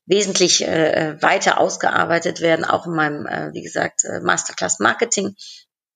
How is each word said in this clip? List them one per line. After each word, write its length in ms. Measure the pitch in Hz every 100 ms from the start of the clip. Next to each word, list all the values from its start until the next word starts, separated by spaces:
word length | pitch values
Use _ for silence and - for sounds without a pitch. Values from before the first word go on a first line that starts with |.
wesentlich, 580 | - 196 202 185 180 -
äh, 300 | - 170 160
äh, 300 | - 156 151
weiter 360 | 165 190 190 -
ausgearbeitet 840 | 180 - - - 175 170 180 165
werden, 240 | 165 160
auch 220 | - - 175
in 60 |
meinem, 340 | 165 151 147 -
äh, 260 | - 156
wie 80 | 156
gesagt, 420 | 160 - - -
äh, 160 | - -
Masterclass 580 | 175 - - - 90 -
Marketing. 560 | 107 120 233 - 196 196 - - _ _ _